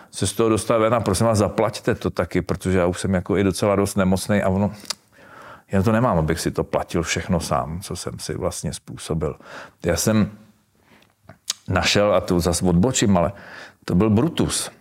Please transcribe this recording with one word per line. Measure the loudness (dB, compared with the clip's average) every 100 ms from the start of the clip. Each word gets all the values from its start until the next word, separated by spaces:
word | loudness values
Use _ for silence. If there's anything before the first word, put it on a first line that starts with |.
| -18
se | -6 -4
z |
toho | 2 2
dostat | 2 2 2
ven | 4
a | 2
prosím | 2 2 2
vás, | 4
zaplaťte | 2 2 0 0 -4
to | -2 -2
taky, | -4 -2 -2
protože | -2 -4 0 2
já | 0
už | 0
jsem | -2
jako | -2 0 0
i |
docela | 0 0 0 2
dost | 0 0
nemocnej | 0 0 0 0
a | 0
ono, | 0 -2 -4 -14 -16 _ _ -20 -20 -20 -20 _
já | 0
to | 2
nemám, | 2 2 2
abych | 0 -2
si | -2
to | -4
platil | -2 -4 -2 -4
všechno | -2 -4 -2 -2
sám, | 0 -2 -4 -8
co | -10 -10
jsem | -10 -10
si | -8
vlastně | -6 -6 -6 -8
způsobil.“ | -8 -12 -12 -6 -4 -4 -6 -14 -20 -20 _
Já | -4 0
jsem | 2 2 0 -4 -20 _ _ _ _ -20 _ _ -20 -12 -10 -8 -2
našel, | -2 2 2 4
a | 2
to | 2 2
zas | 2 0
odbočím, | 2 4 2 2 2 4
ale | 2 -2 -16 -20 -20 -12
to | -2
byl | 2 4
Brutus. | 4 2 0 -2 -2 -8 -12